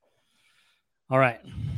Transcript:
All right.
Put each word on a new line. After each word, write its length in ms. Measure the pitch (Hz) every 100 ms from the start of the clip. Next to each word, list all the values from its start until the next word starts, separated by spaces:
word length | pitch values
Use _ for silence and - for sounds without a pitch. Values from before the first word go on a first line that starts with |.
| _ _ _ _ _ _ _ _ _ _ -
All 80 | 131
right. 200 | 131 117 - - -